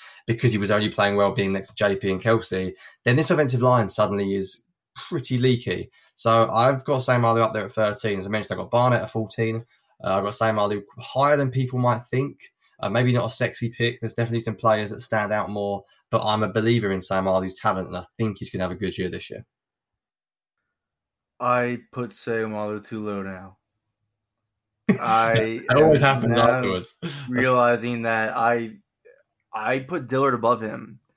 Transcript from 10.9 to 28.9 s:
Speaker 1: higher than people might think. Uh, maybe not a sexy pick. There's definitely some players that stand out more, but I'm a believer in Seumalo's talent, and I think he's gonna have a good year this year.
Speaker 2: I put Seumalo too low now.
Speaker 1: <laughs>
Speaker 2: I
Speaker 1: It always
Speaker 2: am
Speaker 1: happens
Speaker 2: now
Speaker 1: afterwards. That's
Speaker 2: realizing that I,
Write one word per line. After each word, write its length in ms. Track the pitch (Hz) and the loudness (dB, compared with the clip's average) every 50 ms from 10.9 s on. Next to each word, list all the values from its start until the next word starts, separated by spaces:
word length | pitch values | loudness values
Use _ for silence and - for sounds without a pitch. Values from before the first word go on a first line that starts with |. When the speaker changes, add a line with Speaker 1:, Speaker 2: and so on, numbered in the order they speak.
| - - | -18 -18
Speaker 1:
higher 380 | 117 - - 131 139 143 147 143 | -14 -6 0 2 4 4 4 4
than 140 | 139 127 | 2 0
people 280 | 123 131 131 127 127 127 | 0 -2 -2 -2 0 0
might 200 | 123 123 117 110 | 2 2 2 0
think. 520 | - - - 127 139 143 - - - - _ _ _ _ _ - | -2 -2 -2 -2 -2 -2 -6 -12 -20 -20 _ _ _ _ _ -6
Uh, 80 | - 101 | -4 -2
maybe 240 | 98 117 123 123 123 | 0 2 2 4 2
not 140 | 123 120 113 | 2 0 -2
a 20 | |
sexy 400 | - - 123 113 - - 123 113 | -2 -2 -4 -4 -4 -4 -6 -6
pick. 320 | - - 120 117 117 - | -4 -2 -2 -2 -2 -4
There's 120 | - 107 - | -8 -8 -4
definitely 280 | - 117 117 117 117 | -4 -4 -2 -2 -4
some 160 | 110 117 104 - | -4 -6 -6 0
players 320 | - 113 110 107 104 101 | 2 2 2 2 0 -4
that 100 | 104 - | -8 -12
stand 320 | - - - 107 104 101 | -8 -4 -2 -2 -2 -2
out 180 | 107 104 98 98 | -2 -4 -4 -4
more, 360 | 104 104 101 101 101 95 - _ _ _ _ _ | -6 -4 -4 -4 -4 -6 -8 _ _ _ _ _
but 120 | - 113 | -4 -2
I'm 220 | - 107 107 107 107 | 0 0 0 0 0
a 80 | 98 | 0
believer 400 | 92 113 107 117 117 117 101 98 | 0 0 2 2 2 2 2 0
in 80 | 98 92 | -2 -2
Seumalo's 580 | 90 - 98 95 95 95 92 95 95 92 92 - | -4 -2 -2 -2 0 2 2 0 0 -2 -6 -4
talent, 300 | - 110 101 95 90 - | -2 -2 -2 -2 -4 -8
and 80 | 90 | -8
I 80 | 90 90 - _ - | -10 -12 -10 _ -6
think 200 | 113 110 98 - | -4 -4 -4 -6
he's 120 | - - | -10 -10
gonna 160 | - 92 92 | -6 -6 -6
have 60 | 90 | -6
a 40 | 90 | -6
good 220 | 92 104 92 87 - | -6 -6 -6 -6 -4
year 100 | 92 90 | -6 -6
this 220 | 85 80 - - | -6 -8 -12 -12
year. 160 | - 53 - _ _ _ _ _ _ _ _ _ _ _ _ _ _ _ _ _ _ _ _ _ _ _ _ _ _ _ _ _ _ _ _ _ _ _ _ _ _ - | -14 -16 -18 _ _ _ _ _ _ _ _ _ _ _ _ _ _ _ _ _ _ _ _ _ _ _ _ _ _ _ _ _ _ _ _ _ _ _ _ _ _ -4
Speaker 2:
I 400 | 123 123 123 123 123 120 123 117 - _ - | 0 2 2 2 2 0 -4 -6 -10 _ -8
put 180 | 123 120 113 | -8 -8 -8
Seumalo 720 | 98 - - 123 117 113 110 110 107 107 107 104 107 107 104 | -10 -10 -6 -4 -2 -2 -2 -4 -4 -6 -6 -6 -6 -8 -10
too 200 | - 117 107 107 | -10 -10 -8 -6
low 180 | 107 101 98 95 | -6 -6 -6 -6
now. 340 | 95 95 92 92 95 95 _ _ _ _ _ _ _ _ _ _ _ _ _ _ _ _ _ _ _ _ _ _ _ _ _ _ - | -8 -10 -14 -16 -18 -20 _ _ _ _ _ _ _ _ _ _ _ _ _ _ _ _ _ _ _ _ _ _ _ _ _ _ 0
Speaker 1:
<laughs> 120 | 196 - | 2 2
Speaker 2:
I 640 | - 117 113 113 113 113 113 113 110 113 113 123 - - | 2 2 4 4 4 4 4 2 2 0 -2 -4 -2 2
Speaker 1:
It 60 | 127 | 4
always 260 | 143 156 156 151 135 | 6 6 6 6 6
Speaker 2:
am 140 | 139 135 135 | 4 4 2
Speaker 1:
happens 160 | 123 117 113 | 2 2 2
Speaker 2:
now 260 | 117 120 120 120 120 - | 2 4 4 4 4 4
Speaker 1:
afterwards. 380 | 123 101 95 92 90 - - _ | 2 -2 -2 -4 -6 -8 -14 _
That's 280 | - 160 139 143 139 123 | -12 -12 -10 -10 -10 -6
Speaker 2:
realizing 720 | 123 123 127 131 127 123 120 120 120 113 110 120 120 117 113 | -2 0 2 2 4 4 4 4 2 2 0 -4 -4 -4 -2
that 320 | 113 113 110 107 110 - | -2 -2 -2 -2 -2 -2
I, 400 | 127 113 117 120 120 117 110 110 - _ _ | 0 2 2 2 0 -2 -6 -12 -16 _ _